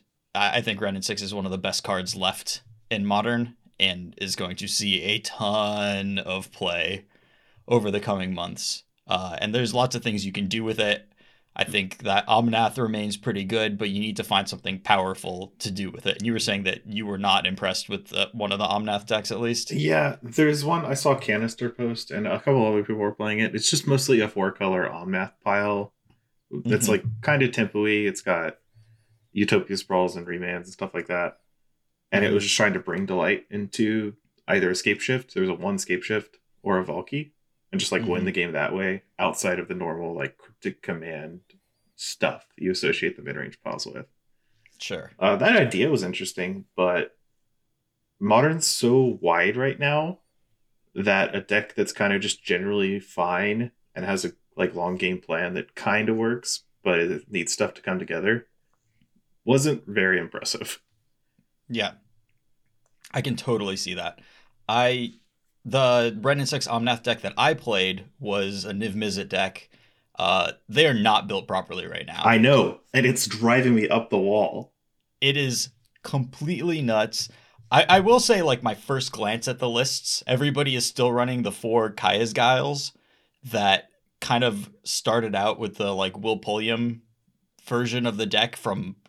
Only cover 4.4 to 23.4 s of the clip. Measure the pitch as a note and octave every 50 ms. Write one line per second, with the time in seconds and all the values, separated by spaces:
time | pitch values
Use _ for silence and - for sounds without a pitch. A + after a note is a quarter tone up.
4.4 | F#2+ F2 F#2 - G2+ G2 - - G#2 G2+ F#2+ D#2+ E2 G2 G#2+ A2 G#2+ - - -
5.4 | A2 G2+ G#2 G#2+ G#2 G#2 G#2 G#2 G2+ G2+ G2+ G2 G2 G2+ G2 F#2+ - F#2 F#2 F#2+
6.4 | F#2 - - - G2 F2 F2 E2+ D#2+ E2+ G2 F#2+ - _ _ _ _ _ _ _
7.4 | _ _ _ _ _ - A#2+ A#2 G#2 G2+ G2 G#2 G2+ A2 G2+ F#2+ F#2 F#2 F#2 F2
8.4 | F2 F2+ G2 - - - - - - _ _ _ _ - F#2+ F2+ F#2 F2+ F2 -
9.4 | - G#2 A2 B2+ B2 G#2+ B2 B2 B2+ B2+ B2 A#2 - A#2 G#2 G2+ F#2+ G2 F#2 G2+
10.4 | G2+ F#2+ A2 A2+ A2+ A2 A2 A2 G#2 G#2 G#2 - - _ _ _ _ _ _ _
11.4 | _ _ _ - G2+ - - G2+ F#2+ F#2+ - - - G2+ G2 G#2 - - A2 A2+
12.4 | A#2 A#2 A2+ A2+ A2+ G#2+ - C3 A#2+ A2 A2 G#2+ G#2+ G#2 G2+ - - B2 G2+ G2+
13.4 | G2 F#2+ A2 A2+ A2 G#2+ G#2 G2+ A2 G2+ G2 G2+ G#2+ A2 G2+ A2+ G#2 - G2+ G2
14.4 | G2 - G2 F#2 - F#2+ F#2+ F#2 - - G#2 F#2+ F#2 F#2+ F#2 - - F2+ F2+ F2+
15.4 | G2 - _ _ - G#2 F#2 F#2+ G2 F2+ - - - G2+ - - G2+ A#2 A2+ A2
16.4 | G#2+ A2+ G2+ G2 F#2+ F#2 - - - G#2+ G#2 G#2+ A2 G2+ G2+ F#2+ G2+ G2 F#2+ F#2+
17.4 | - F#2 F#2+ F#2 G2+ F#2 F#2 - - - G2+ G2 - - - - G2+ - - A2+
18.4 | G#2 G2 G2 G2 G#2 E2+ G2+ G#2 G#2+ G#2+ G2+ G2+ - - A2 G#2+ G2+ - A2+ G#2
19.4 | A#2 A#2 A#2 A#2 - - D#3 D3+ D3+ D#3 D#3 D#3 D3 C#3+ - - - A#2+ - -
20.4 | D3+ D3+ D3 D3 C#3+ D3+ E3+ E3+ D3+ B2 C#3 C#3 - D3 C3 - - - G#2 G#2+
21.4 | A2+ A2+ - - B2 A#2 - - B2 A#2 A#2 A2+ - - - G#2 G#2+ - - -
22.4 | - C#3+ C3+ B2+ A2 A2 G#2+ G#2 G#2 - G#2+ G#2+ G2+ G#2 G#2 - G#2+ G#2+ G#2+ G#2+